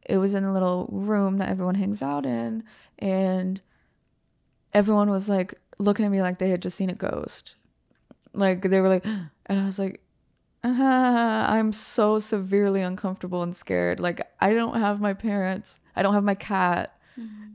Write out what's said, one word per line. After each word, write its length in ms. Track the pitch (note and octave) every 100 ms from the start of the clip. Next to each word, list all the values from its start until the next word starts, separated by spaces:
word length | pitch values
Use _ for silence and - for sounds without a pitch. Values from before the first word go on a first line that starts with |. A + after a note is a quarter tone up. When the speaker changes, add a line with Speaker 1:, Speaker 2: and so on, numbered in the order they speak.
Speaker 1:
it 160 | - F#3+
was 160 | G3
in 100 | G3+
a 80 | G3
little 360 | F#3+ F#3 F3+ -
room 460 | G3+ G3+ G#3 G3 G3
that 100 | F#3+
everyone 260 | F#3+ F3+ G3
hangs 260 | G3 G#3
out 240 | C4+ C#4+ C4+
in, 360 | A#3 A#3 A3+ A3 - _ _
and 600 | G3 F#3+ F#3+ F#3 F#3 F#3+ - _ _ _ _ _ _ _ _ _ _
everyone 360 | G3+ G#3 G#3+ G#3
was, 180 | G3 G3+
like, 260 | G3 F#3 - _ -
looking 260 | G3+ G3+
at 60 | G#3
me 100 | G3
like 160 | F3+ F3+
they 120 | F#3+
had 120 | F3+
just 140 | F3+ -
seen 140 | F#3+
a 40 |
ghost. 600 | - - - - - - - _ _ _ _ _ _ _
Like, 300 | - G3 F#3
they 180 | F#3 F#3+
were 80 | F#3+
like, 160 | F#3 G3+
<gasps> 400 | G#3+ D#3+ - -
and 120 | G3
I 40 | G3
was 120 | F#3+
like, 220 | G3 - _ _ _ _ _ _
"Uh-huh, 220 | A#3+ B3 C4+ B3+ B3+ A#3+ A#3 A3 G#3+
I'm 240 | A3 A3
so 460 | G#3 - - G#3+ G#3+
severely 640 | G#3 G#3+ F#3+ G3+ G3+ G3
uncomfortable 600 | F#3 F#3 F#3+ F#3+ F#3 F3+
and 140 | F3 F3
scared. 420 | - F3+ F3 F3
Like, 260 | F3 F3 - -
I 120 | F#3+
don't 240 | A3+ A#3 A#3
have 220 | G#3 G#3
my 120 | G#3
parents. 680 | G3 A3+ G3+ F#3 F#3+ - - _ -
I 60 |
don't 120 | G3
have 100 | G#3
my 100 | G3+
cat." 640 | G3 - G3 F3+ F3 - _ _ -
Speaker 2:
Mm-hmm. 260 | A3+ G#3+ G#3